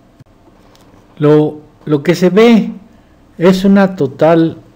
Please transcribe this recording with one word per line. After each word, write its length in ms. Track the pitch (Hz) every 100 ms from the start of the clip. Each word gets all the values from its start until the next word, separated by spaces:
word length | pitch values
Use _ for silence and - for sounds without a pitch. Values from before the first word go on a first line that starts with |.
| _ _ _ _ _ _ _ _ _ _ _ -
Lo, 420 | 147 151 151 - - _ 156
lo 160 | 147
que 120 | 175
se 140 | 165 180
ve 440 | 190 233 220 - - _ _ _ _ _ -
es 260 | 175 185
una 320 | 196 196 190 190
total 640 | 135 - 156 165 165 - _